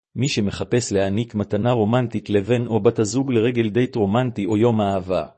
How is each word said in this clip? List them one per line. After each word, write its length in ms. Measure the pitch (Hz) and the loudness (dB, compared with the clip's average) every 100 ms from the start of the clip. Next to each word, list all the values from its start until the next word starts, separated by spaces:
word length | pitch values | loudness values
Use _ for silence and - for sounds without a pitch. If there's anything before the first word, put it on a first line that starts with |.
| _ - | _ -4
מי 120 | 135 | -2
שמחפש 640 | - 101 - 101 120 120 | 0 -2 -4 -2 -2 0
להעניק 440 | 98 98 101 117 107 | 0 0 -2 -4 -4
מתנה 360 | 101 104 113 | -2 -2 0
רומנטית 580 | 123 104 123 117 107 - | 2 2 2 0 -4 0
לבן 380 | 101 98 120 120 | 0 2 0 0
או 120 | 110 | 0
בת 200 | 113 113 | 2 2
הזוג 320 | 104 120 139 | 0 -2 0
לרגל 380 | 117 117 123 113 | 2 2 0 0
דייט 260 | 104 123 120 | 0 -2 0
רומנטי 500 | 101 113 127 113 101 | 0 0 -2 -4 -2
או 120 | 107 | 2
יום 240 | 120 110 | 2 2
האהבה, 440 | 101 98 92 87 76 | 0 -2 -2 -4 -4